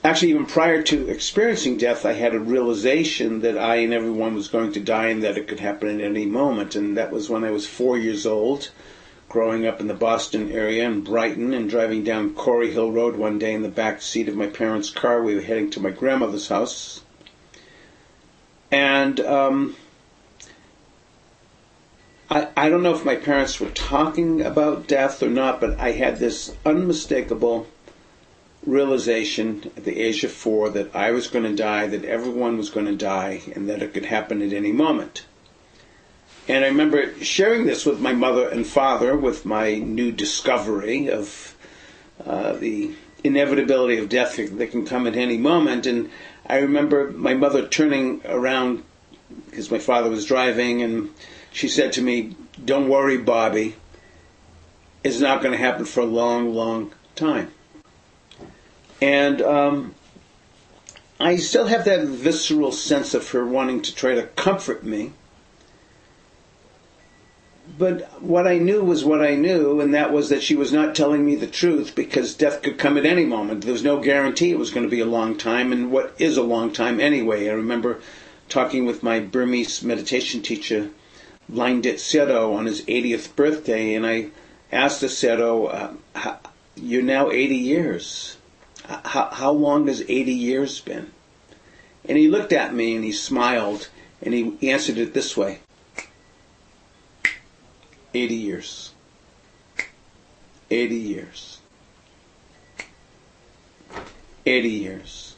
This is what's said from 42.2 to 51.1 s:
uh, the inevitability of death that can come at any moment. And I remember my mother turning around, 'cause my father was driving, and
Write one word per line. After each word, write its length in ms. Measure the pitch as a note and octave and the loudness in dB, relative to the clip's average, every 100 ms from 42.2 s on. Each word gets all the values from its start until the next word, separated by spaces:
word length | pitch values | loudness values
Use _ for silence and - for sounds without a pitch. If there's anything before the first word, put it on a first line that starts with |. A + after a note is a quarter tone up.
| - | -6
uh, 280 | F#2 G#2+ | -4 -4
the 420 | - - G#2+ G#2 - - - | -4 -4 -4 -6 -8 -20 -4
inevitability 760 | C#3+ C#3 C#3 D3 C3+ C3+ B2 A2+ | 0 2 2 2 2 2 4 0
of 100 | G#2 | 0
death 280 | B2 A#2 - | 0 0 -2
that 340 | G#2 G2+ A#2 | -6 -4 -4
can 140 | A#2+ G2+ | -4 -4
come 200 | B2+ A#2+ | -2 -2
at 100 | A2 | 0
any 220 | B2 A2+ | -2 0
moment. 480 | C3+ E3+ D3+ B2 B2 | 2 2 2 0 -2
And 240 | A#2+ G#2 - - - - | -2 -4 -12 -20 -20 -2
I 100 | C3+ | 0
remember 540 | C#3 C#3+ D3 C#3+ C#3 | 2 2 4 2 0
my 240 | A2+ B2 C3 | -2 0 2
mother 320 | C#3 C3+ - | 4 2 0
turning 540 | - D3+ C#3 C3 A#2 - | 2 2 2 0 -4 -4
around, 580 | B2 B2+ C3 B2+ A#2+ - _ _ - _ - - | -2 0 0 0 -4 -8 _ _ -20 _ -20 -16
'cause 180 | - G2 | -14 -4
my 100 | A2 | -4
father 300 | - B2 A#2 | 2 2 2
was 160 | A2 G#2 | -2 0
driving, 560 | C3 B2+ A2+ B2 A#2+ | 2 2 0 0 0
and 280 | A#2 A2+ - | -2 -2 -6